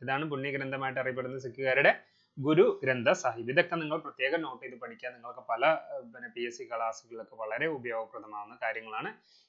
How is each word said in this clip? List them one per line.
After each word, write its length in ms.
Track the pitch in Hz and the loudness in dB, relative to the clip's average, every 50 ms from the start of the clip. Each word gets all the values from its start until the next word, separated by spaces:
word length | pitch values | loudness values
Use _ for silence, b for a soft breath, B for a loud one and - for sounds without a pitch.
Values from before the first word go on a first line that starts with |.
ഇതാണ് 240 | 123 127 135 139 156 | -4 -2 -2 0 0
പുണ്യഗ്രന്ഥമായിട്ട് 760 | 160 143 135 135 143 135 139 135 135 135 135 135 131 127 131 | -2 -2 -2 -2 -2 -2 -4 -4 -4 -4 -4 -4 -2 -2 -2
അറിയപ്പെടുന്ന 400 | 127 131 127 131 127 127 131 135 | -2 -2 -2 -4 -6 -6 -6 -8
സിഖുകാരുടെ 600 | 127 127 113 - 135 131 131 139 143 - - - b b b b b b _ - | -8 -8 -8 -2 0 4 6 6 6 6 6 4 b b b b b b _ -2
ഗുരു 400 | 127 147 156 160 214 247 - - - | 2 6 8 8 8 8 6 4 2
ഗ്രന്ഥ 260 | 131 127 123 113 139 | 2 2 4 4 4
സാഹിബ്. 420 | 180 180 - 127 113 117 117 120 | 4 4 2 0 -2 -2 -4 2
ഇതൊക്കെ 240 | 131 180 175 175 175 | 4 4 4 4 0
നിങ്ങൾ 220 | 165 160 151 156 165 | -2 -2 -2 -2 -4
പ്രത്യേകം 440 | 156 139 - - 127 135 160 170 | -4 -8 -4 -2 0 2 2 0
നോട്ട് 240 | 160 139 127 117 131 | 0 -4 -8 -10 -12
ചെയ്ത് 120 | 127 123 117 | -14 -12 -12
പഠിക്കുക. 320 | 123 117 113 113 120 127 | -12 -12 -12 -10 -10 -10
നിങ്ങൾക്ക് 300 | 123 120 117 123 123 127 | -10 -10 -12 -14 -14 -12
പല, 260 | 120 - 117 113 135 | -4 -4 0 4 4
ഏർ, 360 | 156 160 143 - - 143 135 | 4 4 4 0 -6 -10 -10
പിന്നെ 280 | 123 117 117 123 120 120 | -10 -12 -14 -14 -14 -10
പി 120 | 107 120 | -6 -4
എസ് 160 | 120 120 117 - | -4 -4 -4 -8
സി 60 | 131 | -10
ക്ലാസ്സുകളിലൊക്കെ 720 | 117 120 113 117 113 113 - - 113 117 113 107 - - | -6 -4 -2 -2 -2 -2 -6 -10 -14 -14 -14 -14 -14 -10
വളരെ 320 | 110 110 107 110 123 151 165 | -10 -6 -6 -2 -2 -2 -2
ഉപയോഗപ്രദമാവുന്ന 880 | 156 131 120 120 113 113 113 - - 117 107 107 107 104 104 107 123 123 123 | -2 -4 -4 -4 -4 -4 -6 -6 -10 -14 -14 -12 -12 -12 -12 -14 -10 -6 -4
കാര്യങ്ങളാണ്. 500 | 113 110 113 113 110 107 113 143 202 226 - b b b b b | -4 -4 -6 -8 -8 -8 -8 -8 -8 -10 -14 b b b b b